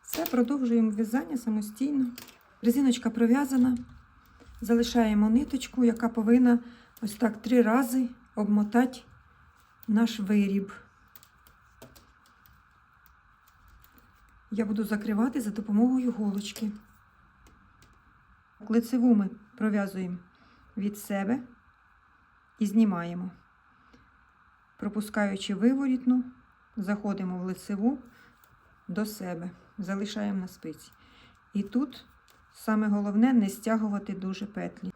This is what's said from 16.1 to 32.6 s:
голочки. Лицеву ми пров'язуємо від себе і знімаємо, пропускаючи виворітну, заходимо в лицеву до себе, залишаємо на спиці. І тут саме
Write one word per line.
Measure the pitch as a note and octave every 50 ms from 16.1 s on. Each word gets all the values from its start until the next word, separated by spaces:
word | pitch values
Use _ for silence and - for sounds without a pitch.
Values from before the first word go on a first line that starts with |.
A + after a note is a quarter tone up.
голочки. | A3 G3+ G#3+ G3+ F#3+ G3+ - - - - A3 G#3 - - - - - _ _ _ _ _ _ _ _ _ _ - _ _ _ _ _ _ - _ _ _ _ _ _ _ _ _ _ _ _ _ _ _
Лицеву | G#3 A3 A3 A#3 A#3 - - B3 A#3 B3+ A#3
ми | G3+ G3 F#3+ - - - _ _
пров'язуємо | - G#3 A3 G#3 G#3 G3 G3 F#3+ F#3 F#3 F3+ F3+ F3 - _ _ _ _ _ _ _ _ - _
від | G#3 G3 G#3 G#3
себе | - - - G#3 G3 G3 G3 B3 C#4 - - - _ _ _ _ _ _ _ _ _ _ _ _ _ _ _ _ _ _ _ _ _
і | A3
знімаємо, | G3 G3+ A3+ A3+ G#3 F#3 E3+ E3+ F3 F3 F3+ F3+ F#3 - - _ _ _ _ _ _ _ _ _ _ - _ _ _ _ _ _ _ _ _ _ _ _ _ _ _ _
пропускаючи | - - G#3 G#3 G#3+ G#3 - - G#3+ G#3 G3 G3 F#3+ - - G3+
виворітну, | F#3 G#3+ B3 C4+ C4+ C#4 C4 B3+ B3 - B3 B3+ B3+ B3 - - - _ _ _ _ _ _ _
заходимо | A3+ F#3+ G3 G#3 G#3 - G3+ G3 G3 F#3+ F3+ F#3
в | F3+
лицеву | F3+ F#3 F#3 - - - G3+ G3 G#3+ B3 D4 C#4+ - - - - - - _ _ _ _ _ _ _ _ _ _ _
до | - F3+ G#3 G#3+
себе, | G#3+ - - F#3+ F#3 F3 E3 F3 F3+ - - - - _
залишаємо | - F#3+ F3 G3 G3 G3+ G#3 - G#3+ G#3 G#3 G3 F#3+
на | F3+
спиці. | F#3+ - - - - - - - - _ _ _ _ _ - - - _ _ _ _ _
І | G3+ G3+
тут | G3+ - B3 C#4+ C#4 - - - _ _ _ _ _ _ _ _ _ _
саме | -